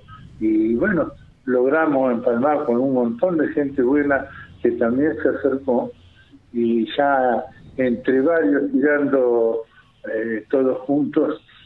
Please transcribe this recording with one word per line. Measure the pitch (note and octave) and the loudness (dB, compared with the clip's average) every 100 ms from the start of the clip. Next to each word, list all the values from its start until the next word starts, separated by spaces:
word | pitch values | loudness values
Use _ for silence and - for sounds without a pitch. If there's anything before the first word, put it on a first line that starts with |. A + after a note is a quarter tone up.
| - - - - | -10 -20 -20 -4
Y | A2 G#2+ A2 A#2+ | 0 2 2 0
bueno, | F#3+ F3 C3 - - - - | 0 0 -2 -8 -20 -12 -2
logramos | B2 C3 D#3+ D#3 C3+ C3 | 0 2 2 2 2 0
empalmar | A2+ A#2+ A#2 C#3+ D3 - | 0 0 0 2 0 0
con | A#2+ | 0
un | C3+ | 0
montón | B2+ A#2 A#2 F#3 E3 | 0 -2 0 -2 0
de | C3+ | 0
gente | - C#3+ C#3 | -2 -2 0
buena | B2 D3 C#3+ C#3 - - - - | 2 2 2 0 -2 -12 -20 -4
que | A#2+ | -2
también | A#2 A#2 B2+ D#3 - | 0 0 0 0 0
se | C#3+ | -2
acercó. | A#2+ C#3 C3 C3+ B2 - - - - _ - _ | 0 -2 -2 -2 -2 -4 -10 -20 -20 _ -20 _
Y | A#2+ A#2 A#2 A2 - | -4 0 0 0 0
ya | C#3+ C3+ B2+ A2+ - - - - | 2 2 2 0 -4 -14 -12 -4
entre | B2+ A#2 - C3 | -2 -2 0 2
varios | C#3 E3 D3 C#3+ C#3+ | 2 2 2 0 0
tirando, | C3 D3 D3 C#3 C3+ B2 A#2 A2+ A2+ - - - _ G#2 | 0 2 2 2 2 2 2 2 -2 -8 -18 -20 _ -8
eh, | A2 A2+ A2 - | -6 -4 -6 -2
todos | C3+ C3 B2 | 0 0 -2
juntos | - C#3+ C#3 D#3 C#3+ - - - | -2 -2 0 0 0 -4 -12 -20